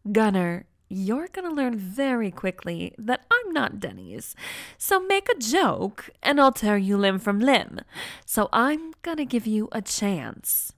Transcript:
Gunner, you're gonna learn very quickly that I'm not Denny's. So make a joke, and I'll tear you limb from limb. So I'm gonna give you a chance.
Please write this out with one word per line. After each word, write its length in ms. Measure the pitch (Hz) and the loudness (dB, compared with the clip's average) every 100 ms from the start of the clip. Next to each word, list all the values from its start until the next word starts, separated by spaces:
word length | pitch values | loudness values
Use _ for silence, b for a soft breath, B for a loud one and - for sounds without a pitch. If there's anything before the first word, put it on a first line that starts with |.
| 208 | 0
Gunner, 560 | 208 214 190 175 170 - _ _ | 2 4 2 0 -4 -10 _ _
you're 380 | 190 190 240 349 | -8 -4 -4 -6
gonna 260 | - 359 | -8 -6
learn 240 | 302 262 226 | -2 -2 -2
very 540 | 190 208 277 247 214 | -8 -2 0 0 -2
quickly 640 | 175 190 180 - 170 170 - | -4 -6 -6 -8 -6 -8 -10
that 240 | 214 247 _ | -4 -4 _
I'm 220 | 480 440 | 2 2
not 260 | 320 226 - | -2 -2 -4
Denny's. 560 | 190 98 90 101 - - B B B B | -10 -10 -14 -14 -14 -14 B B B B
So 200 | - 381 | 2 2
make 300 | 370 392 392 | 4 0 2
a 80 | 427 | -2
joke, 720 | 220 311 294 - 190 - - _ | 2 2 2 2 -4 -6 -18 _
and 180 | - 285 | 2 6
I'll 100 | 269 | 6
tear 240 | - 208 | 6 2
you 220 | 208 190 202 | 2 4 4
limb 220 | 196 190 | 4 2
from 200 | 196 202 | 0 2
limb. 420 | 254 254 - - - B B B | 6 4 2 -12 -14 B B B
So 240 | - - 202 | -6 -2 2
I'm 420 | - 247 311 320 320 | 2 2 0 -6 -10
gonna 220 | - 320 | -8 -4
give 200 | 269 240 | -2 -2
you 240 | 220 214 214 | 0 -2 -2
a 100 | 226 | -6
chance. 920 | 196 - 202 185 113 - - 208 - | -6 -2 0 -2 -4 -10 -4 -4 -4